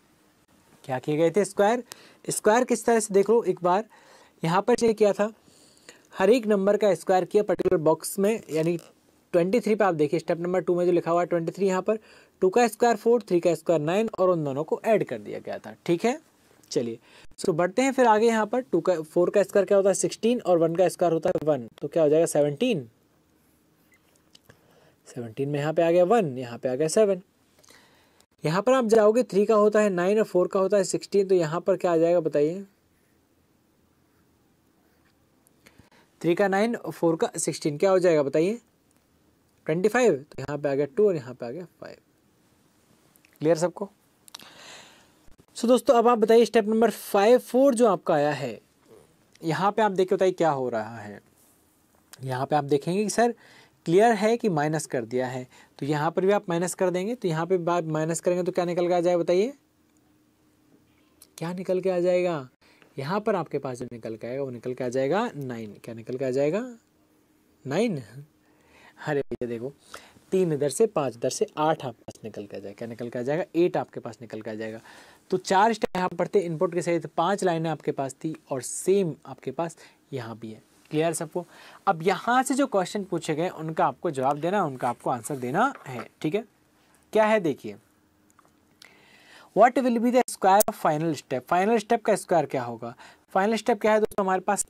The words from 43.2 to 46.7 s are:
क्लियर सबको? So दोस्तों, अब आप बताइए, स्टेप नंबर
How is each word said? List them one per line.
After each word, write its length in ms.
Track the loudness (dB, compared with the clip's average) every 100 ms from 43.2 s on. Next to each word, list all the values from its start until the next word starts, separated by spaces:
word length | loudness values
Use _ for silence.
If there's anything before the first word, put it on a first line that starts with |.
| _ _
क्लियर 180 | 0 2
सबको? 320 | 0 -4 -12 _ _ _ _ -20 -20 -20 -20 -20 -20 -20 _ _ -20 -20 _ -4
So 100 | 2
दोस्तों, 280 | 2 4
अब 140 | 4 4
आप 100 | 4
बताइए, 260 | 6 6
स्टेप 240 | 6 2
नंबर 220 | 0